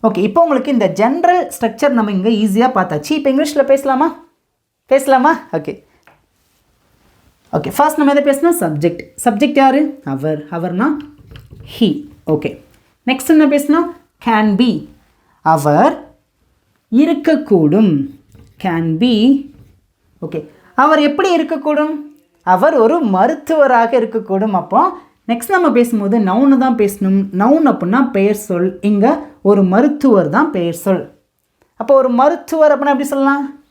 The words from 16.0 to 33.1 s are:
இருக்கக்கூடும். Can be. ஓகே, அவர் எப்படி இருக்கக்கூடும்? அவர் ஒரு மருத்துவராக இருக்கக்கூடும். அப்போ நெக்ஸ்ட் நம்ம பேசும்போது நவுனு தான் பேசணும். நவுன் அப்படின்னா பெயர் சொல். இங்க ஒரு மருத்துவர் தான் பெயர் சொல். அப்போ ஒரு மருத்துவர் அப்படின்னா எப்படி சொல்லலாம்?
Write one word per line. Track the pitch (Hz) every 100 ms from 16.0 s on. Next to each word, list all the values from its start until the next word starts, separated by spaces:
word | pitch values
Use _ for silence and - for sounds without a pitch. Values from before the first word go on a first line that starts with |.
| - _ _ _ _ _ _ _ _
இருக்கக்கூடும். | 226 311 311 - 302 - 196 151 185 220 147 139 - _ _ - _
Can | 190 165 165 160
be. | 247 226 233 277 - - - _ _ _ _ _ 160
ஓகே, | 160 147 _ _
அவர் | - 285 311
எப்படி | 294 294 381 339
இருக்கக்கூடும்? | 320 320 302 294 302 311 - _ _ _
அவர் | - 185 269
ஒரு | 320 226 339
மருத்துவராக | 262 185 220 285 - 320 269 247 233 233
இருக்கக்கூடும். | 226 226 - 190 220
அப்போ | 190 - 208 359 359 - _ -
நெக்ஸ்ட் | 233 -
நம்ம | 381 339
பேசும்போது | 240 240 226 196 226
நவுனு | 196 196 277 269
தான் | 262 240
பேசணும். | 202 202 190 196 196 185
நவுன் | 214 302 302
அப்படின்னா | - 180 233 262
பெயர் | 196 196
சொல். | 202 - 175 180 185
இங்க | 208 202 208 311 - -
ஒரு | 196 202
மருத்துவர் | 190 190 285 294 277 202 160
தான் | 185 311
பெயர் | 202 170
சொல். | 165 - 180 - _ _ _ _ _ _ _
அப்போ | 220
ஒரு | 269 254
மருத்துவர் | 240 277 339 - 320 302
அப்படின்னா | 294 277
எப்படி | 277
சொல்லலாம்? | 277